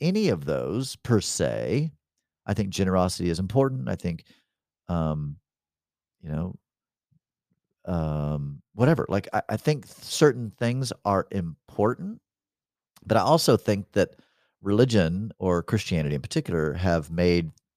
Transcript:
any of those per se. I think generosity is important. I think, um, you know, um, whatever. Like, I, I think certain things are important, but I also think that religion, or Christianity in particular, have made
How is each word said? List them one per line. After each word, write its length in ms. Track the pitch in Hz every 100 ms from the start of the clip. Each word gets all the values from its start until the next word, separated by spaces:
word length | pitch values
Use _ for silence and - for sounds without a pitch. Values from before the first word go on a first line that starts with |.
any 300 | 156 202 196
of 160 | 90 73
those 500 | 69 62 107 131 -
per 240 | - 110
se. 720 | - - 73 55 58 117 156 - _ _ _ _ -
I 80 |
think 160 | 104 98
generosity 580 | - 95 92 92 - 87
is 100 | 85
important. 500 | 95 135 135 131 120
I 60 | 95
think, 280 | 90 82 - _ _ _ _ _ -
um, 480 | 87 80 76 73 78 _ _ _ _ _ _ _ _
you 80 | -
know, 260 | 78 90 - _ _ _ _ _ _ _ _ _ _ _ _
um, 800 | - 87 78 76 73 73 71 71 -
whatever. 300 | 104 127 165 -
Like, 200 | 98 -
I, 100 | 104 -
I 60 | 107
think 280 | - 143 -
certain 640 | - - - 151 123 113 -
things 340 | 120 127 127 -
are 220 | 104 95 -
important, 920 | 98 85 76 _ - 107 127 190 226 _ _ _ _ _ _ _ _
but 120 | - 110
I 40 |
also 360 | 98 160 - 113
think 360 | - 101 -
that 220 | 101 90 - _ _ _ _
religion, 720 | 98 104 127 110 80 90 107 -
or 240 | 95 87
Christianity 520 | - 110 - 87 73
in 80 | 71
particular, 500 | - 160 156 85 78
have 380 | 82 90 85 76
made 400 | 82 90 87 82 - _